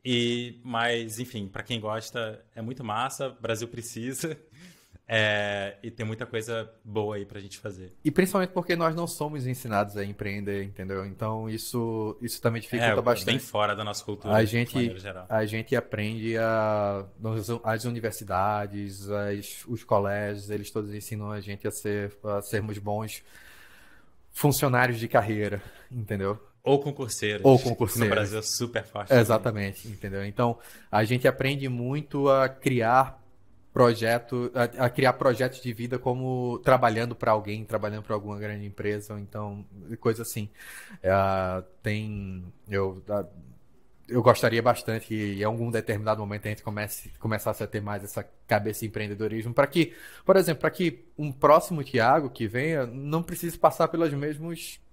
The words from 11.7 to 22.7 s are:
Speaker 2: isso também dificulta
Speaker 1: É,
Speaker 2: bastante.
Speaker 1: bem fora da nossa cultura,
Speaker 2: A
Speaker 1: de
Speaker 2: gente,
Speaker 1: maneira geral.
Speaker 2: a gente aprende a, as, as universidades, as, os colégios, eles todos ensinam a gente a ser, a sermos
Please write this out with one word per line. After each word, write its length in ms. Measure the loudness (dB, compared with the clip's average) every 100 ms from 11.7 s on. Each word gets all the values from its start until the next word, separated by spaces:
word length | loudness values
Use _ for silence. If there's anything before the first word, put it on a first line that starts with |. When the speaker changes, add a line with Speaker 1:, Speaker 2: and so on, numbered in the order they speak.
| -4 -2 -2 -4 -6
Speaker 2:
isso 180 | -8 0
também 220 | 0 0
dificulta 380 | -4 0 4 4
Speaker 1:
É, 20 |
Speaker 2:
bastante. 240 | 4 2 2
Speaker 1:
bem 120 | 0
fora 340 | 0 0 2
da 80 | 0
nossa 220 | -4 -6
cultura, 320 | -8 -8 2 4
Speaker 2:
A 80 |
Speaker 1:
de 20 | 4
Speaker 2:
gente, 260 | 2 0
Speaker 1:
maneira 280 | 0 0 -2
geral. 260 | -10 -12 -2
Speaker 2:
a 160 | 0 0
gente 280 | -4 0
aprende 640 | -2 0 -4 -4 -4 -2 0
a, 680 | 2 2 2 2 0 -2 -8 -8
as, 260 | -4 -4 -4 -4
as 200 | -2 -2
universidades, 1300 | -2 -4 -4 -6 -2 0 2 0 -2 -6 -8 -10 -6
as, 540 | -2 -2 -4 -8 -14 -8
os 160 | -8
colégios, 680 | 2 2 4 -2 -4 -6 -6
eles 220 | -6 -4
todos 240 | -6 -6
ensinam 380 | -8 -8 -8 -6
a 80 | -8
gente 260 | -8 -6 -6
a 60 |
ser, 440 | -4 -4 -2 -4 -8
a 180 | -4 -4
sermos 360 | -2 -4 -4